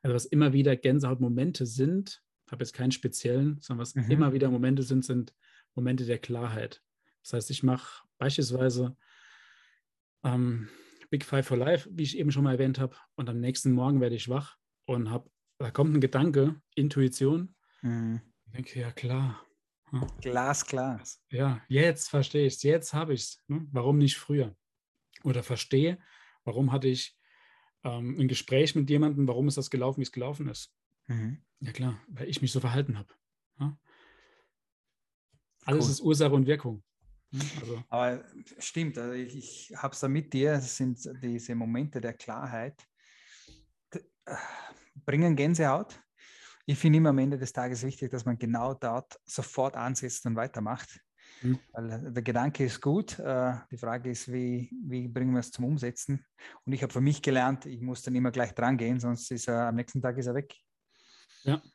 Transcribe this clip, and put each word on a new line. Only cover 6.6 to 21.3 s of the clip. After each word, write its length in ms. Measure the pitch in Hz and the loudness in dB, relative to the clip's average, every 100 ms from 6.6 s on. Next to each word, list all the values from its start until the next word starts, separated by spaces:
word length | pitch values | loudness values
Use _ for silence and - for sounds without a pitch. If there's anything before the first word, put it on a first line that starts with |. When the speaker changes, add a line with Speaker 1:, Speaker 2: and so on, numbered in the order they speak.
| 117 - _ _ _ _ | -6 -10 _ _ _ _
Speaker 1:
Das 100 | - | -6
heißt, 160 | 120 110 | -4 -4
ich 120 | 135 | 0
mach 420 | 131 127 - - _ _ | 2 2 -4 -20 _ _
beispielsweise, 800 | 135 143 127 127 131 123 123 131 _ _ - - - _ _ _ _ _ _ _ | -2 0 0 2 2 2 -2 -4 _ _ -20 -20 -20 _ _ _ _ _ _ _
ähm, 440 | 131 123 123 117 110 - - _ - | -2 0 0 0 -6 -16 -20 _ -6
Big 140 | 143 | -4
Five 220 | - 139 127 | 0 0 2
for 100 | 123 | 0
Life, 320 | 131 170 - | 4 2 0
wie 100 | 175 | -4
ich 160 | 147 - | -4 0
eben 120 | 147 | 0
schon 140 | 139 | 2
mal 80 | 139 | 2
erwähnt 260 | 127 131 131 | 4 2 0
hab, 220 | 131 - - | -4 -6 -20
und 140 | - 123 | -8 -6
am 120 | 117 | -2
nächsten 320 | 120 131 131 | -2 0 2
Morgen 280 | 123 131 139 | 4 4 4
werde 160 | 123 117 | 2 0
ich 120 | 120 | -2
wach 280 | 131 143 - _ _ - | -4 -4 -16 _ _ -4
und 240 | 123 110 | -2 -2
hab, 200 | 120 - _ _ _ | -4 -8 _ _ _
da 120 | 123 | -6
kommt 240 | - 156 | 2 4
ein 60 | 151 | 6
Gedanke, 600 | 131 131 160 143 139 156 _ | 4 4 4 6 4 2 _
Intuition. 800 | - 143 143 131 127 139 165 185 _ _ _ | 0 0 4 2 4 2 2 -2 _ _ _
Speaker 2:
Mhm. 380 | 123 117 113 117 _ _ - | -4 -2 -2 -4 _ _ -14
Speaker 1:
Ich 60 | |
denke, 280 | 120 123 127 | -12 -10 -6
ja 120 | 120 | -8
klar. 520 | - 123 127 135 104 - _ _ _ _ | -6 -2 0 0 -4 -14 _ _ _ _
Ja. 140 | 131 - - | -4 -4 -6
Speaker 2:
Glasklar. 840 | 131 123 131 139 - 135 131 117 - - _ | -2 0 0 0 -2 -2 -2 -4 -10 -20 _